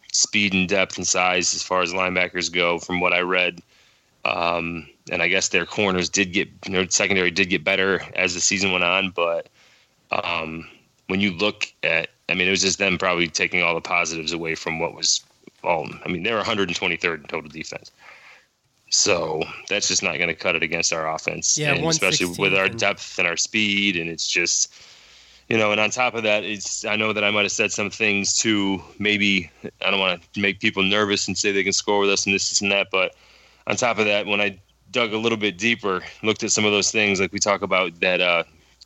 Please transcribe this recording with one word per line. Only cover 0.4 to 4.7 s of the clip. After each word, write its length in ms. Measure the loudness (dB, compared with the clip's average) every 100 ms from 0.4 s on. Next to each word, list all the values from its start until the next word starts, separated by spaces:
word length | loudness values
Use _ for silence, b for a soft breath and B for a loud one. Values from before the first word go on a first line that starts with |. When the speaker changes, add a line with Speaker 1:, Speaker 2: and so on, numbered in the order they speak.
| 2
Speaker 1:
and 160 | 2 2
depth 260 | 2 0 -2
and 80 | -2
size 480 | 2 2 2 0
as 80 | -2
far 200 | 0 0
as 100 | 0
linebackers 600 | 0 0 0 -2 -2 -2
go, 280 | 0 2 0
from 200 | -2 0
what 140 | 2
I 80 | 2
read. 380 | 2 2 0 -2 -12 b b b b _
Um, 640 | -4 0 0 0 -2